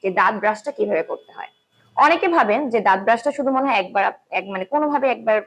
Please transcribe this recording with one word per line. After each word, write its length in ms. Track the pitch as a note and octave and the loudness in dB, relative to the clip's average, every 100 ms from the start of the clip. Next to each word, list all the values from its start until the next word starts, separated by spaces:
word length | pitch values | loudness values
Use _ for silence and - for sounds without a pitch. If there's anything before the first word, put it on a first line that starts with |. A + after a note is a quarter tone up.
যে 80 | G3 | -2
দাঁত 240 | F#3 F#3+ G#3+ | 2 2 2
ব্রাশটা 360 | G#3 G#3+ - | -2 -2 -8
কিভাবে 320 | C#4+ G#3 E3 | -4 -2 -2
করতে 280 | E3 - _ | -4 -8 _
হয়। 160 | - - _ _ _ _ - | -18 -18 _ _ _ _ 2
অনেকে 320 | C#4 E4 F#4+ | 4 4 2
ভাবেন 420 | E4 A3 G#3+ D4 | 2 2 2 0
যে 100 | A3+ | 0
দাঁত 200 | G3+ F#3+ | 2 2
ব্রাশটা 320 | G3 A3+ C#4+ | 2 0 0
শুধু 180 | C#4+ C4+ | -2 -2
মনে 160 | C4 C#4 | 0 0
হয় 80 | A3+ | -2
একবার 280 | F#3 G3+ G3+ | -2 0 -2
আপ-, 200 | - _ | -4 _
এক, 160 | F#3 F#3 | -8 -6
মানে 180 | G3 F#3 | -8 -4
কোনোভাবে 440 | C#4+ D4+ C#4+ C4 | -2 0 0 0
একবার 320 | A3+ A3+ G#3+ | -2 0 0